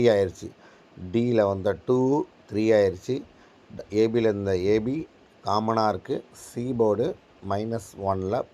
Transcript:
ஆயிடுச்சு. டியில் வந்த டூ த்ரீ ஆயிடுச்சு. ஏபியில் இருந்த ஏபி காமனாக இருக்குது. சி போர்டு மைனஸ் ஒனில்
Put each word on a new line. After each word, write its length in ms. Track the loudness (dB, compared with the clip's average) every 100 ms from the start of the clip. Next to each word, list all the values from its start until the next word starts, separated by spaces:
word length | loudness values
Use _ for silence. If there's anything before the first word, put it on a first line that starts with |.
| 4
ஆயிடுச்சு. 420 | 4 2 -4 -16 -18 -20 -20 _ -16 -4
டியில் 320 | -2 2 2
வந்த 360 | 2 0 -2 -2
டூ 140 | 0 0 2 0 -4 -12 -8
த்ரீ 180 | -2 2
ஆயிடுச்சு. 460 | 4 4 0 -6 -8 -10 -20 -20 _ -20 -18 -4
ஏபியில் 380 | 0 2 2 0
இருந்த 280 | 0 0 0 2
ஏபி 300 | 2 0 -6 -8 _ _ _
காமனாக 480 | -2 0 0 0 0
இருக்குது. 320 | -2 -6 -8 -10 -20
சி 360 | -14 -10 -6
போர்டு 340 | 0 0 2 -2 -6 _ _ -6
மைனஸ் 420 | -6 -4 -8 -10 -8
ஒனில் 440 | -4 -4 -4 -6 -6